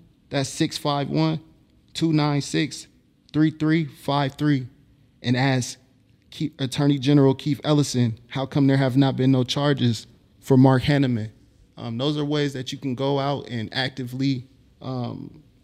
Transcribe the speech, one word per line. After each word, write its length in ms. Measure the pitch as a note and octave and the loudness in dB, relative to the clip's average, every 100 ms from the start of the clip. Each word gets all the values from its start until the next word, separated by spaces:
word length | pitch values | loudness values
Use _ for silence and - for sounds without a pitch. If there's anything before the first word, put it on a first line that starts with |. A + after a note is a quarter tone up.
| - _ - | -18 _ -8
That's 180 | C#3 C3 | -6 -4
six 280 | - D#3 - | -4 -4 -2
five 280 | D3 C#3+ C#3 | -2 -2 -2
one, 320 | D3 D#3+ D#3 - _ _ _ _ | 0 0 -2 -8 _ _ _ _
two 180 | - E3 | -4 0
nine 300 | D3+ D3 C#3+ | 2 2 -2
six, 460 | - D#3+ D3+ - - _ _ _ _ | -2 -4 -4 -6 -18 _ _ _ _
three 200 | D3 D#3 | 0 0
three 340 | D#3 D#3 E3 D3 | 2 0 0 -2
five 480 | - - C#3+ C#3 | -8 -2 0 -2
three. 340 | - D3 C#3 B2 _ _ _ _ _ | -2 0 0 -2 _ _ _ _ _
And 160 | B2 B2 | -2 0
ask 400 | C#3 C3 B2 - _ _ _ _ _ | 2 0 -2 -10 _ _ _ _ _
Ke-, 200 | - D#3+ - | -8 -8 -6
Attorney 400 | C3+ C#3+ C#3+ C#3+ | -6 0 2 2
General 380 | B2+ D3 C3+ C3+ | 4 4 4 2
Keith 260 | D#3 C3 | -2 -4
Ellison, 560 | - D3 C#3 B2 A#2+ A2 - | 0 0 2 2 0 -2 -10
how 180 | C#3 C3+ | -8 -4
come 180 | D3 C3+ | 2 2
there 120 | C3+ | 4
have 200 | C3+ C3 | 2 4
not 180 | C#3 B2 | 2 2
been 160 | C3 | 2
no 120 | C3 | 2
charges 640 | B2+ D3 C#3+ C3+ B2 A2 - _ _ _ | 2 0 0 2 0 0 -6 _ _ _
for 180 | - C3+ | 2 6
Mark 240 | C3 C3 | 8 6
Hanneman? 480 | B2+ C#3+ C3+ A#2 A2 - _ _ _ - | 2 0 0 -2 -6 -12 _ _ _ -14
Um, 200 | A#2 A2+ | -10 -4
those 200 | C#3+ D3 | -4 -2
are 80 | D3 | -2
ways 280 | D3+ C#3+ | -2 -2
that 180 | C3+ B2+ | -4 -10
you 60 | C#3 | -8
can 180 | C#3 B2 | -6 -4
go 220 | C3+ C#3 | -2 -2
out 300 | C#3 C#3 - | -2 -4 -6
and 240 | A#2 G#2+ | -8 -6
actively, 720 | B2+ C3 C3+ B2 B2+ C#3 B2+ - _ _ - | -4 -6 -6 -10 -4 -2 -2 -6 _ _ -18
um, 600 | - B2+ A#2+ G2+ - D3+ - _ | -10 -8 -8 -10 -14 -20 -20 _